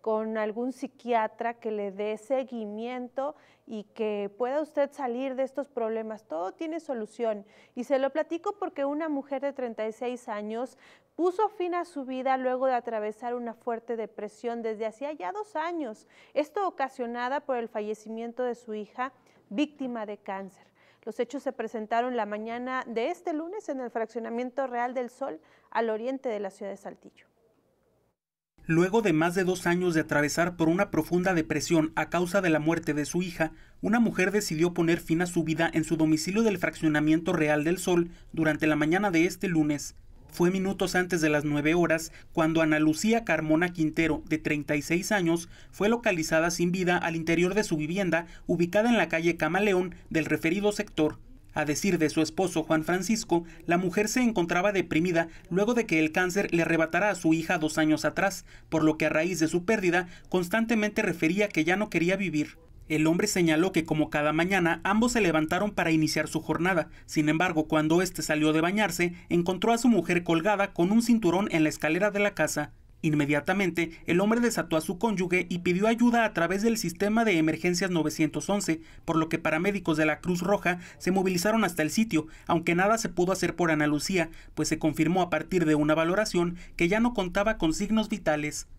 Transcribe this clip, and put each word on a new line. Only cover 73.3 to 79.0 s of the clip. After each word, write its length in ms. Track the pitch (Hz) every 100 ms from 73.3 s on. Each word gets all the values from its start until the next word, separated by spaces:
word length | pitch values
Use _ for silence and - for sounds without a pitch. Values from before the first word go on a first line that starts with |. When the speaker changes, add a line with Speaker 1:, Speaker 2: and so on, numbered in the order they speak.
| 147 147 190 190 170 165 - -
Speaker 2:
el 160 | 170
hombre 200 | 202 233
desató 360 | 240 - 165 160
a 40 |
su 180 | 156 180
cónyuge 480 | 233 190 180 180 175
y 100 | 175
pidió 280 | 180 175 214
ayuda 360 | 233 240 233
a 100 | 220
través 280 | 190 165 196
del 160 | 226 220
sistema 480 | 170 170 202 220 226
de 140 | 170
emergencias 500 | 160 156 180 175 190
novecientos 580 | 175 151 - 156 151 -
once, 340 | 202 202 160 - -